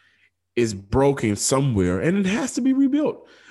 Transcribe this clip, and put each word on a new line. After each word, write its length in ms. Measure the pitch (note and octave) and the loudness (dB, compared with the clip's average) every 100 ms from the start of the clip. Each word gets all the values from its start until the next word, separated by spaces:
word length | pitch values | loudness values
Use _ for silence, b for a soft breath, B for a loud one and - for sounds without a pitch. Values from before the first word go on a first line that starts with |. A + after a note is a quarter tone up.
| b b b _ _ - | b b b _ _ -2
is 180 | A#2 | -2
broken 600 | G2 G2 B2+ C#3+ C#3 A2+ | -4 -4 0 2 2 -2
somewhere 680 | G2+ - C3+ C#3 G2+ F2+ F2+ | -2 0 0 0 2 0 0
and 180 | D3 G3 | 0 0
it 80 | F#3 | 0
has 260 | A3 B3+ | -2 -4
to 60 | C#4 | -2
be 140 | B3+ | 0
rebuilt. 520 | C4 C#4 D4 D4 - B B B | 2 2 2 -2 -4 B B B